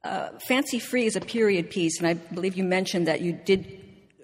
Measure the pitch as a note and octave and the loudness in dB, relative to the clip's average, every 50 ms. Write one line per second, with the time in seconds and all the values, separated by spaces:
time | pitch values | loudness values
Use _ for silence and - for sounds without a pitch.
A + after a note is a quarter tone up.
0 | - - F#3+ G3 - - - - - - B3+ C4 C#4+ - C4+ A#3 - - - B3+ | -6 -4 -4 -4 -6 -8 -10 -14 -2 0 2 2 2 0 -2 -4 -4 0 0 2
1 | A#3 A3 G#3+ F3 - - - A#3 A3 G#3 G3 F3 E3+ F3 - G3 E3+ D#3+ D#3+ - | 2 2 0 -2 -6 -2 0 4 4 4 4 2 0 -2 -2 0 0 0 0 2
2 | E3+ E3 E3+ E3+ - - E3+ F3 F3+ F#3+ F#3 F#3 F#3+ F3+ F#3 F#3+ F#3+ F#3 - F3+ | 0 0 0 0 -4 -10 -6 -4 -4 -2 0 0 0 2 2 0 0 0 0 0
3 | E3+ D#3+ D3+ - F3+ F3 E3 - - - G3 F#3+ - - - - - - - - | 2 2 0 0 0 -2 -4 -2 2 2 2 2 2 -8 -16 -18 -20 -20 -20 -20
4 | - _ _ _ | -20 _ _ _